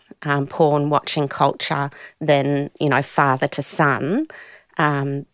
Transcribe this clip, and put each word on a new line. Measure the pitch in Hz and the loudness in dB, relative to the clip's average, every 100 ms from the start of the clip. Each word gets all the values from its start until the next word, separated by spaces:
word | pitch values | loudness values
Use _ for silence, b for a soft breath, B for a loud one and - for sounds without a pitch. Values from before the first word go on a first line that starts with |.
| _ - | _ -12
um, | 151 143 139 | -4 -2 -2
porn | - 156 147 147 | 2 2 4 2
watching | 147 - - 139 | 0 0 -2 -2
culture | - 143 - - 147 143 B B B | 2 0 0 -4 -4 -4 B B B
than, | 151 143 139 143 143 - | 2 2 4 0 -2 -2
you | 151 | 0
know, | 131 | 0
father | 143 - 143 131 143 | 0 2 2 2 -2
to | - | -4
son. | 139 - 147 120 135 226 311 B B B B - | -6 0 2 2 -2 -2 -4 B B B B -2
Um, | 151 143 139 139 139 | 0 0 -2 -4 -2